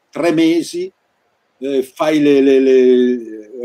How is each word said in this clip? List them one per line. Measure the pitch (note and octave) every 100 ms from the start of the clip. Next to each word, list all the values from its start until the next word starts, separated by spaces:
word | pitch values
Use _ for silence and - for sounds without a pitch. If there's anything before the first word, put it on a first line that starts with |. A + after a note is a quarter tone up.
| _
tre | - E3+
mesi, | D#3+ E3 E3+ D#3+ E3+ F#3 - _ _ _ _ _ _
eh, | C3+ C#3
fai | B2 - D#3 D#3
le, | D3 C#3
le, | C#3 C3+
le, | C3 C3 B2+ B2+ B2 B2 A2+ A2 G#2+ B2